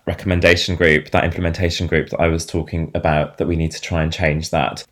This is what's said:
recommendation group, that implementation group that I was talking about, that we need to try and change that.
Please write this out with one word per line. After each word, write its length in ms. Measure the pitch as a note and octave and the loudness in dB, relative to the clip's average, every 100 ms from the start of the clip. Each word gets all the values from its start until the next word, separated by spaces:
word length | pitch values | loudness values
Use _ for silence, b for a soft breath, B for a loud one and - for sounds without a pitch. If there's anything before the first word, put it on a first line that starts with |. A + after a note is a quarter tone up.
recommendation 720 | - E2+ F#2+ F2+ F2 F2 - E2+ | -8 -4 -2 2 4 4 2 2
group, 320 | E2 D2+ - | 4 4 2
that 140 | F#2 | 0
implementation 600 | E2+ F2 E2+ E2 F2 - E2+ | 0 0 -2 0 -2 -2 0
group 220 | D#2 - | 0 -2
that 100 | - | 0
I 80 | E2+ | 0
was 160 | D#2+ | 0
talking 440 | - E2+ D#2 E2+ D#2 | -2 -4 -4 -4 -4
about, 440 | E2 D#2+ D2+ C#2+ - | -2 0 0 0 -4
that 100 | E2+ | -2
we 100 | E2 | 0
need 140 | D#2+ | -2
to 100 | - | -4
try 200 | - E2+ | -4 -2
and 100 | D#2+ | -2
change 380 | - D#2+ D2+ D#2+ | 0 0 0 -2
that. 340 | E2 C2+ - - | -2 -2 -4 0